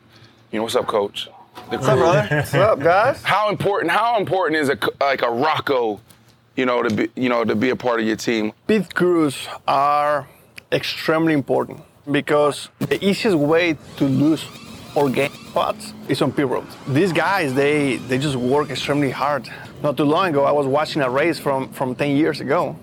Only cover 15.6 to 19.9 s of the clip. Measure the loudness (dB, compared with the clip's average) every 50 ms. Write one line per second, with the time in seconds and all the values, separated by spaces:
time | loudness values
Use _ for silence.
15.6 | -2 -2 -4 -6 -12 -16 -16 -14 -6 -4 -2 0 0 0 0 0 0 0 -2 -4
16.6 | -6 -8 -14 -14 -8 -2 0 2 2 2 2 0 0 2 0 0 0 0 0 2
17.6 | 2 2 2 2 2 0 -2 -2 -2 -2 -2 -2 0 -2 -2 -2 0 0 2 0
18.6 | 0 -2 -4 -6 -4 -2 0 0 0 0 -2 -2 -2 -2 -2 -2 -6 -10 -14 -16
19.6 | -16 -18 -10 -4 -2 -2